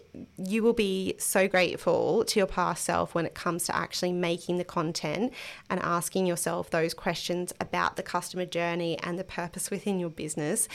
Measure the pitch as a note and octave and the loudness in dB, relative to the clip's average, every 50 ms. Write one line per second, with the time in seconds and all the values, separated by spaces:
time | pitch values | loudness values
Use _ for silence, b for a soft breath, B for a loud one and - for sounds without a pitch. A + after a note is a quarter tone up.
0 | - - - - - - - - F#3 F#3 G3+ A3+ G#3+ A#3 A#3 A#3 G#3+ G3 F#3+ F#3+ | -10 -10 -16 -16 -16 -14 -10 -8 -6 -2 0 4 4 4 4 4 2 2 2 0
1 | F#3 F#3 - - - - - - F#3+ F#3+ - F#3 F3+ - - - - F3+ E3 - | 0 -2 -4 -2 -2 -2 2 2 2 4 6 4 4 4 2 0 2 2 4 4
2 | A2+ B2 E3 A3+ A3+ - - G#3+ F#3+ F#3 - - F3 E3+ E3+ - - - F3+ E3+ | 4 4 4 4 4 4 4 4 4 2 2 0 0 0 0 -2 -2 0 2 2
3 | E3+ - - E3+ E3 - - - - F3+ E3+ F3 - - - - F3 - - - | 2 2 0 0 -2 -2 -4 -4 -4 -2 -2 -2 -2 -2 -2 -2 -2 -2 -4 -2
4 | - F3+ F3+ F3+ F3+ E3+ E3+ F3 - - F3 F3+ F3 - - F3+ D#3+ D#3+ D#3+ - | 0 0 2 2 2 0 0 -2 -2 -2 -2 -2 -2 -2 -2 -2 0 0 -2 -2
5 | - D#3 D3 - A3 C4 B B B B B B B B F#3 F#3 - - E3+ F3 | -2 -2 -2 0 0 -2 B B B B B B B B -4 -2 0 2 0 0
6 | E3+ - - G3 F#3+ F3+ F3 E3+ - E3 E3+ F3+ F3 - - E3 D#3+ E3 - - | 0 0 0 2 2 2 2 2 0 -2 -2 -2 -2 0 2 2 2 2 0 -2
7 | - G3 E3+ - - - F3 F3 F3+ F3 - - F#3+ - - F3 F3 - - - | -2 -2 -2 -2 -2 -2 -2 -2 -2 -4 -4 -6 -6 -4 0 0 0 0 0 -2
8 | F#3 - - F3 - - - F#3 F3+ E3 - E3+ E3+ E3+ E3+ F3 E3+ E3+ D#3+ - | -8 -2 -2 -2 -2 -2 -4 -4 -4 -2 -2 -2 0 0 0 0 0 0 -2 -2
9 | - F3 F3 F3+ F#3 - - - E3+ E3+ - F#3+ - - G3+ F#3 - G#3 G3 F3+ | -2 -4 -4 -4 -6 -6 -6 -6 -6 -6 -6 -6 -6 -4 -4 -4 -2 0 0 0
10 | F3 E3+ D#3 - D3 D#3 - - D3+ D3+ G3 A3+ - - B | 0 -2 -4 -6 -6 -6 -4 -2 -2 0 0 0 0 -2 B